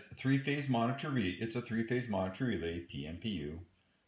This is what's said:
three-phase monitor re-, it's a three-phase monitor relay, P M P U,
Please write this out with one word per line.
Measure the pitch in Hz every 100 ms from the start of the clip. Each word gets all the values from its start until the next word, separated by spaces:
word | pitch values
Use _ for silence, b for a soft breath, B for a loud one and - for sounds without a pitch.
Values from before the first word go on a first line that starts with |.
| - -
three-phase | 135 135 139 143 135
monitor | 117 117 131 156
re-, | 131 92 -
it's | 113 123
a |
three-phase | - 113 113 123 117
monitor | 95 92 -
relay, | 127 95 85 82
P | - 71 73
M | 87
P | 110
U, | 90 73 82 - _ _ _